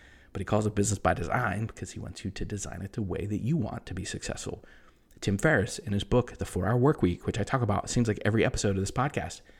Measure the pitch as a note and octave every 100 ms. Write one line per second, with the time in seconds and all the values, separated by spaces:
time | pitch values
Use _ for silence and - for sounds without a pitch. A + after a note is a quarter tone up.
0 | - - - - F2+ G#2+ G#2+ G#2 G2+ G2+
1 | F2+ E2+ E2+ B2 A#2 F#2+ A2+ - - G2+
2 | G2 - G2 - G2 G2+ - F2+ G2 -
3 | G2 - G2 G#2 A#2 D#3+ G#2 - - F#2
4 | - - - - - - - - - _
5 | _ - - G2 D#3 C#3 - - - G2+
6 | - B2 A#2+ - G2 - F2+ B2 C3+ D#3
7 | F2+ F2 - G#2+ G2+ C3+ A2 G2 - B2
8 | A2 G2 G#2 A2 E2 - G#2 F#2+ G2 -
9 | C#3 - D#2+ - -